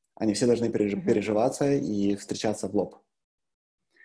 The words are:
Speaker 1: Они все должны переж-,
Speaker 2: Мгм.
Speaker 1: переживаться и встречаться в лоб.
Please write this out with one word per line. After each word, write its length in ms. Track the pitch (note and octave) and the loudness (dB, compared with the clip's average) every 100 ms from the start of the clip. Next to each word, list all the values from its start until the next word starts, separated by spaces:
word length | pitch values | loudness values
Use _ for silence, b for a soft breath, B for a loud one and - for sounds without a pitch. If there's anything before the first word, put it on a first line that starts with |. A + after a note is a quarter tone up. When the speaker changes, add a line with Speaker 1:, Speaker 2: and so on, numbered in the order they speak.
| _ - | _ -2
Speaker 1:
Они 180 | G#2+ | -2
все 120 | G2+ A#2+ | 2 2
должны 240 | A2+ A2+ | 2 0
переж-, 260 | A2+ G#2 G2 | 0 0 0
Speaker 2:
Мгм. 80 | |
Speaker 1:
переживаться 680 | F#2 G#2+ G2+ G#2 C3 - C#3+ | 0 2 2 2 0 0 0
и 420 | C#3 - G2+ G2+ G2+ | 0 0 0 0 -2
встречаться 520 | - G#2 A2 G#2 F#2+ | -6 -4 -4 -4 -2
в 80 | G2+ | -2
лоб. 260 | F2+ - _ _ _ _ _ _ _ _ _ b | -2 -8 _ _ _ _ _ _ _ _ _ b